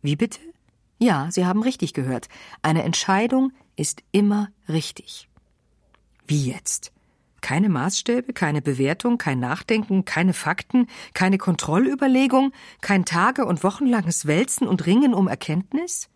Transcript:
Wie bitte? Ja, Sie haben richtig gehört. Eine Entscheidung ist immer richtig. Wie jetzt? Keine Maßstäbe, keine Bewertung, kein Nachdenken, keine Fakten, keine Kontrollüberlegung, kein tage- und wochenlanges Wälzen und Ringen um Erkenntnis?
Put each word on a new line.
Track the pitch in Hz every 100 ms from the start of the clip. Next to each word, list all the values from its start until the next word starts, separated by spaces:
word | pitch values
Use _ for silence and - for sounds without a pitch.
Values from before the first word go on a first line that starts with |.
Wie | 143 147
bitte? | 233 - 330 - _ _ _ _
Ja, | 240 160 151
Sie | 180 180
haben | 196
richtig | 233 262 151
gehört. | - 131 127 - - - -
Eine | 156 160
Entscheidung | - 165 - 190 233 262 262 - _ -
ist | 151 - _
immer | 202 208 208 208 _ -
richtig. | 160 - - - - - _ _ _ _ _ _ _ _ _ -
Wie | 151 131
jetzt? | - - - - _ _ _ _ _ -
Keine | 139 208
Maßstäbe, | 156 151 - - 240 254
keine | 247 160 147
Bewertung, | 147 131 135 175 240 240
kein | - 131
Nachdenken, | 123 147 - 220 208 190
keine | 185 - 180
Fakten, | 175 - 165 - 254 240 - -
keine | - 190 196
Kontrollüberlegung, | - 170 - 160 262 277 269 254 269 262 269 - - -
kein | - 196 175
tage- | 170 202 262 226
und | 170
wochenlanges | 190 - 277 233 165 165 147
Wälzen | 156 262 - 247
und | 185 -
Ringen | 208 285
um | 202 190
Erkenntnis? | - - 156 190 285 349 - -